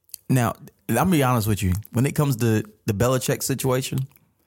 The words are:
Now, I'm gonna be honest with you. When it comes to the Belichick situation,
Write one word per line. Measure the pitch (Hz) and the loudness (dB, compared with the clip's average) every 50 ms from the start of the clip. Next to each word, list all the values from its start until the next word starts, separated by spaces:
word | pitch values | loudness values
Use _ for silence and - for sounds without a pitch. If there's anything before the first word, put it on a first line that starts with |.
| _ _ - - _ - | _ _ -20 -14 _ 0
Now, | 135 127 120 101 - - 143 - _ _ - - | 0 2 0 0 -2 -6 -14 -20 _ _ -6 -2
I'm | 113 | 0
gonna | 117 151 190 | 0 2 2
be | 180 147 | 2 2
honest | 135 127 127 117 101 110 | 2 2 2 0 0 0
with | 107 - | -2 0
you. | 104 92 90 98 - - | 0 0 0 -2 -4 -4
When | - 110 131 | -2 0 0
it | 143 - | 0 0
comes | - 151 143 131 | 0 0 0 0
to | 107 120 113 110 110 - - - _ - | 0 2 2 2 2 0 -4 -14 _ -6
the | - 104 | -4 0
Belichick | 98 117 123 131 127 - - 131 - | 2 2 2 2 0 0 -2 -4 -2
situation, | - - 135 110 - 131 127 131 131 - 143 135 135 - _ _ _ _ _ _ _ | -2 -4 -4 -2 0 0 0 0 -2 -4 -4 -6 -6 -6 _ _ _ _ _ _ _